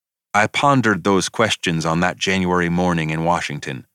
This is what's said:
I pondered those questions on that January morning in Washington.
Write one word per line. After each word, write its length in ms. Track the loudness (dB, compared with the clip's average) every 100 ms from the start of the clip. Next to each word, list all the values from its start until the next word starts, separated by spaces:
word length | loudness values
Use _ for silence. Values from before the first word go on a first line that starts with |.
| _ _ _
I 140 | 0 0
pondered 580 | 2 2 4 4 2
those 240 | 2 2 0
questions 560 | 0 0 0 -2 -2 -2
on 140 | 0
that 160 | 0 -2
January 520 | -2 -2 0 0 0
morning 420 | 0 0 0 -2
in 140 | -2
Washington. 640 | -2 -2 -2 -10 -10 -12 -14